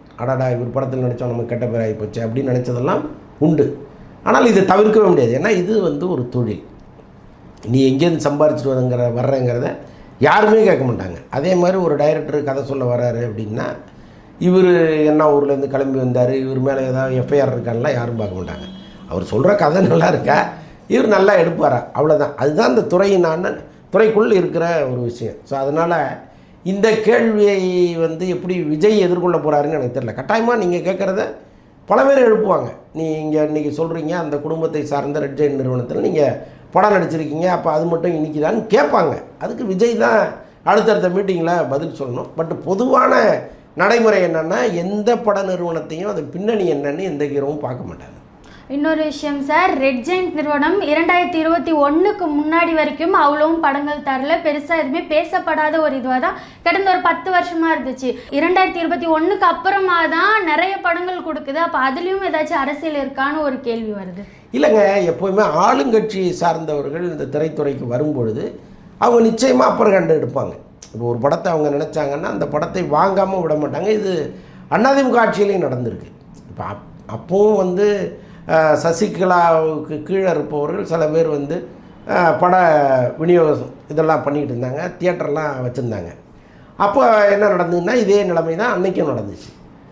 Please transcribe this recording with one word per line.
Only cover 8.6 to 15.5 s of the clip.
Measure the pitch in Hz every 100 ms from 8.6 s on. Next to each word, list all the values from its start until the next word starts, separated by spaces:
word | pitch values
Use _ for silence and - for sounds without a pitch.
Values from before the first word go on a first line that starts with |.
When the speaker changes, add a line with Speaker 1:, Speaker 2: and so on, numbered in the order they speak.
| 135
Speaker 1:
வரங்கிற-, | 127 127 123 120 117
வர்றேங்கிறத | 127 135 123 120 139 - - - - -
யாருமே | 139 190 214 220
கேட்க | 208 143
மாட்டாங்க. | 127 101 95 85 -
அதே | 127 165
மாதிரி | 180 175 190
ஒரு | 165 143
டைரக்டர் | 147 156 147 151
கதை | 139 135
சொல்ல | 127 139 123 120
வர்றாரு | 123 117
அப்படின்னா, | 117 104 107 113 - - - - - - - -
"இவர் | 175 185 185 175 160
என்ன | 156 151 151 151
ஊர்லேருந்து | 143 139